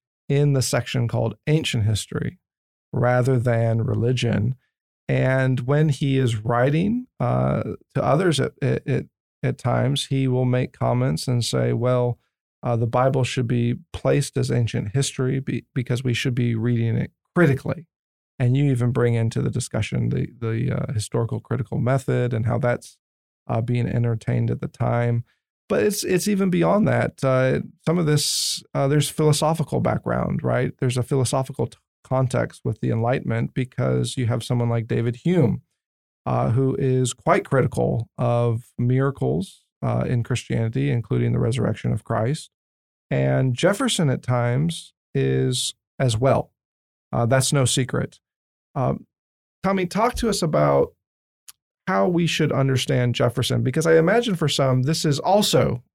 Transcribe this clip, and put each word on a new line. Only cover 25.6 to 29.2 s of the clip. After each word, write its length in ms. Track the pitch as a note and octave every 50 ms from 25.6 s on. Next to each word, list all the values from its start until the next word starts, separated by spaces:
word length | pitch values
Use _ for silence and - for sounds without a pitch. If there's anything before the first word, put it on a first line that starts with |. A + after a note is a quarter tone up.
| _ -
But 140 | G3+ - G#3
it's, 200 | G#3 G3+ - -
it's 240 | - F#3 F3 -
even 220 | G#3 G#3 F#3+ G3 F#3+
beyond 380 | F3 F3 E3 E3 F#3+ G#3 A3
that. 360 | B2 A#2+ A#2 B2 B2+ - - -
Uh, 380 | C3+ C3 C3 C3 C3 C#3 C#3+ - - - _ -
some 120 | D#3 E3
of 80 | F3+ E3+
this, 540 | D3+ D3+ D3 - - - - - - - - - _ -
uh, 140 | C#3 C#3
there's 220 | C#3 D3 D3+ C#3+ -
philosophical 720 | - -